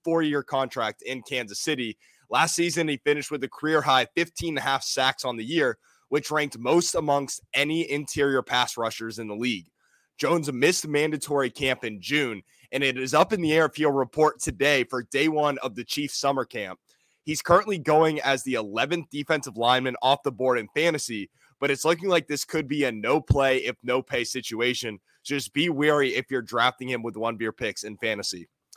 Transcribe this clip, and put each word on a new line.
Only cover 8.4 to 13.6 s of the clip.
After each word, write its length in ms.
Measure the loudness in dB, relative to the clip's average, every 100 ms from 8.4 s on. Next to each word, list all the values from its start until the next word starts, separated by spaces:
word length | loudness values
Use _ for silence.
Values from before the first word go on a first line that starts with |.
pass 360 | 0 0 0 -2
rushers 420 | -4 -4 -10 -10
in 80 | -8
the 80 | -4
league. 320 | -2 -2 -8 _ _ _ _ -4
Jones 340 | 0 0 0
missed 340 | 2 2 2 0
mandatory 640 | 0 0 -2 -2 0 0
camp 340 | -2 -2 -2
in 160 | -4 -8
June, 440 | -2 -2 -2 -6 -14 _ -6
and 120 | 0
it 140 | 0 0
is 180 | 2 4
up 180 | 4
in 80 | 2
the 120 | 2
air 120 | 2